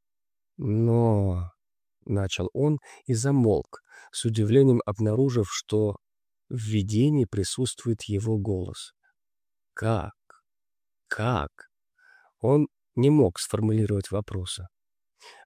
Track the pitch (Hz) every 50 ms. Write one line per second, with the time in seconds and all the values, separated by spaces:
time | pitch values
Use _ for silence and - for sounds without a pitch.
0 | _ _ _ _ _ _ _ _ _ _ _ - - 104 107 110 117 117 113 120
1 | 117 113 107 101 98 95 90 90 87 90 - _ _ _ _ _ _ _ _ _
2 | _ - 101 101 98 95 - - 90 - - 120 139 151 151 143 - - - -
3 | _ - 123 113 120 139 143 135 120 107 98 71 55 - - - - _ - -
4 | - - - - - 117 110 113 107 104 113 139 135 135 123 117 - 104 101 101
5 | 110 107 104 120 135 139 120 120 101 - - - - - 107 107 107 104 98 -
6 | _ _ _ _ _ _ _ _ _ - 131 120 110 104 110 107 95 104 104 107
7 | 131 151 151 143 117 - - 101 92 - - - 127 - - - - 120 110 -
8 | - - 104 98 107 113 110 104 98 110 98 92 92 - - - - - _ _
9 | _ _ _ _ _ _ _ _ _ _ _ _ _ _ _ - 107 110 113 98
10 | 76 - - _ _ _ _ _ _ _ _ _ _ _ _ _ _ _ _ _
11 | _ _ - - 107 123 123 87 71 - - - - _ _ _ _ _ _ _
12 | _ _ _ _ _ _ _ _ - - 147 151 147 - _ _ _ _ _ 120
13 | 123 143 151 151 127 90 - - - - - 107 107 107 110 110 107 101 104 98
14 | - - 95 104 104 - - 95 90 - - - 90 - _ _ _ _ _ _
15 | _ _ _ _ - - - - -